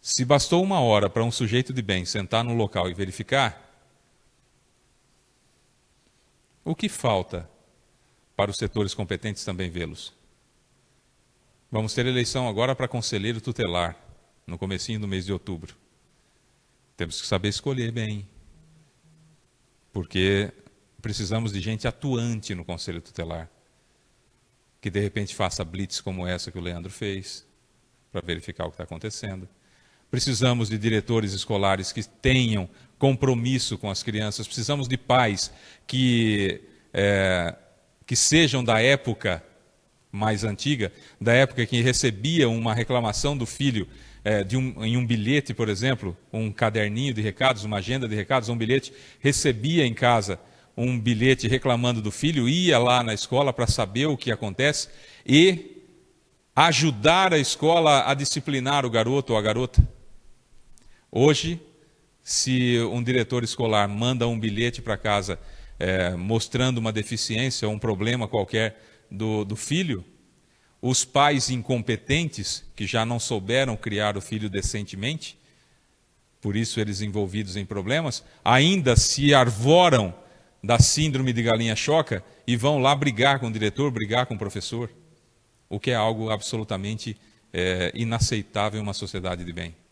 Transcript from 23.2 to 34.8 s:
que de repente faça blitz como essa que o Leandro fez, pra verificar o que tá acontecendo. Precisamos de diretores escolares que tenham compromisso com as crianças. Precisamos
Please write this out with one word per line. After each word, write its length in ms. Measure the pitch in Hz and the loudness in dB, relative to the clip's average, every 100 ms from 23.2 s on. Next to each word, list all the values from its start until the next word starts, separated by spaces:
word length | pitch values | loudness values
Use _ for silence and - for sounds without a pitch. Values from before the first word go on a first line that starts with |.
| 82 82 80 _ _ _ _ _ _ _ _ _ _ _ _ _ | -8 -8 -12 _ _ _ _ _ _ _ _ _ _ _ _ _
que 80 | 107 | -6
de 100 | 95 | -2
repente 340 | 101 110 101 | -2 -4 -8
faça 300 | - 95 - | -2 -4 -2
blitz 380 | 87 92 98 - | -8 -6 -6 -6
como 260 | - 92 90 | -8 -6 -4
essa 240 | 90 - | -6 -6
que 60 | 92 | -10
o 40 | |
Leandro 300 | 87 87 87 | -8 -8 -12
fez, 560 | - 104 98 95 - _ _ _ _ _ _ _ | -8 -6 -6 -10 -16 _ _ _ _ _ _ _
pra 80 | 92 | -10
verificar 460 | 85 80 - 87 82 | -6 -8 -8 -8 -8
o 60 | |
que 40 | - | -8
tá 80 | |
acontecendo. 640 | 85 85 110 - 107 95 - _ _ _ _ _ _ | -12 -10 -10 -10 -10 -10 -14 _ _ _ _ _ _
Precisamos 560 | 131 - 113 127 120 110 | -4 -2 2 2 2 0
de 100 | 107 | 0
diretores 540 | 110 110 - 117 104 | 2 0 2 0 0
escolares 640 | 98 - 104 98 95 92 | -4 -4 0 2 0 -2
que 100 | - | -8
tenham 640 | 104 _ 131 131 120 107 90 - - _ | -10 _ 2 4 4 0 -4 -12 -20 _
compromisso 800 | 135 127 135 120 120 131 - 101 | 2 4 2 2 0 0 -2 -4
com 120 | 107 | -4
as 140 | 95 | -6
crianças. 420 | - 107 107 104 107 | -4 -4 -4 -6 -8
Precisamos 440 | - 110 147 | -6 -4 -2